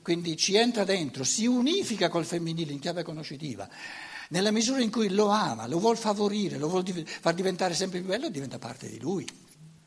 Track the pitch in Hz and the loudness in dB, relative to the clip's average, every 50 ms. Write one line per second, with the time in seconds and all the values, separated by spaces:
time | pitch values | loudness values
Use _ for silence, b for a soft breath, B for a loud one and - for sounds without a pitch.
0 | B - 170 170 170 170 160 156 - - 185 214 233 240 233 214 196 190 190 190 | B -2 -2 0 0 -4 -2 0 0 4 6 6 6 6 4 2 2 2 2 2
1 | 156 127 - 135 127 - - - 214 240 247 247 240 285 359 403 359 - 226 190 | 0 -2 -4 -2 -2 0 0 2 2 4 4 4 4 4 2 2 0 0 0 2
2 | 180 165 - 170 156 - 175 170 170 165 165 165 165 143 143 139 139 170 170 175 | 2 2 2 2 -2 0 -2 -4 -2 -2 -2 -2 -4 -4 -4 -6 -4 -4 -4 -4
3 | 160 170 160 156 151 - 151 131 160 143 113 98 98 95 B B B B B B | -6 -6 -8 -10 -10 -10 -10 -10 -8 -8 -8 -8 -10 -14 B B B B B B
4 | B B B B B B 156 180 196 214 214 226 226 226 269 269 240 214 - 240 | B B B B B B 0 2 2 4 4 2 2 2 2 2 2 0 2 0
5 | 220 196 185 208 214 202 208 214 190 156 117 113 117 117 156 170 202 226 233 220 | 0 2 4 4 4 6 6 4 4 2 -2 -4 -4 -2 -2 2 4 4 4 4
6 | 220 214 202 208 208 202 202 214 202 160 139 135 147 156 180 185 185 190 180 175 | 2 0 0 2 2 0 2 0 0 -2 -2 -2 -2 0 2 0 0 0 -4 -6
7 | 156 - - - - 170 170 175 185 185 180 175 196 185 170 160 190 190 180 180 | -6 -8 -10 -2 0 0 2 2 0 -2 0 0 0 0 0 0 -2 -2 -4 -6
8 | 180 190 185 233 294 320 185 139 139 127 - - 127 120 120 - - 113 110 113 | -4 -2 -2 -2 -2 -4 -6 -6 -8 -8 -8 -10 -10 -10 -12 -10 -12 -12 -12 -8
9 | 117 147 196 175 - - - - - - - - - - - - - | -6 -4 -4 -4 -4 -6 -12 -16 -20 -20 -20 -20 -20 -20 -20 -20 -20